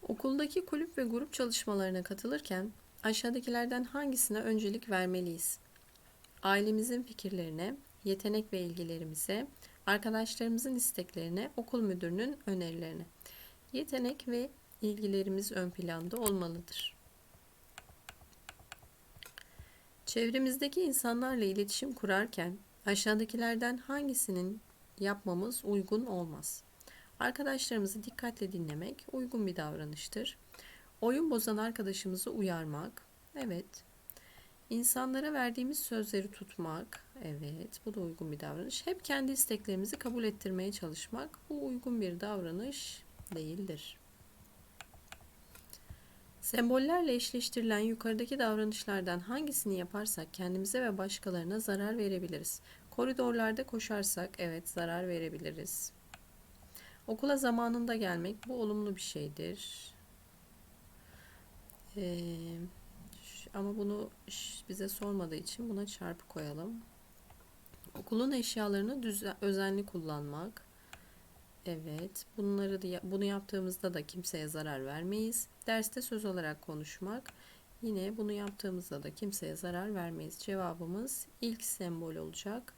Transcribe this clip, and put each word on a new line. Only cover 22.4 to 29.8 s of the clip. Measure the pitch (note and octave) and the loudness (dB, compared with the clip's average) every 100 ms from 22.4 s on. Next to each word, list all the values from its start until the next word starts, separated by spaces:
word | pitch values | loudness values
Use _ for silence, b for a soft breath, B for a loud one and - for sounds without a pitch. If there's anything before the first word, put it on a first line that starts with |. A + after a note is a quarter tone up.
| E3+ F#3+ - - - | -2 -2 -10 -8 2
aşağıdakilerden | G3+ A3 G#3+ A3 A#3 A#3 A#3 A#3+ B3 | 4 6 4 4 0 2 2 2 0
hangisinin | - C#4 C#4+ B3+ - F#3 F#3 G#3+ - - - - | -2 0 2 2 2 2 0 -2 -10 -20 -20 -2
yapmamız | G3 G3+ G3+ F3 G3+ B3 | 0 0 0 0 0 -2
uygun | - G3+ F#3+ G#3+ B3 | 2 2 4 2 2
olmaz? | F#3+ E3 D3+ - - - - B B B B | -2 -2 -4 -6 -8 -12 -20 B B B B
Arkadaşlarımızı | A#3+ B3+ C#4+ C4+ C4 A#3 G3 G#3 | -2 0 0 0 2 2 2 -2
dikkatle | G#3 - A#3+ A#3 G3 | -8 -4 -4 -2 -4
dinlemek | F#3+ E3 D3 F#3 C4+ - | -2 -2 -2 -4 -8 -6
uygun | C4 B3 B3 G3+ | -4 -2 2 2
bir | F3 | 2
davranıştır. | D3+ D#3 | -2 -2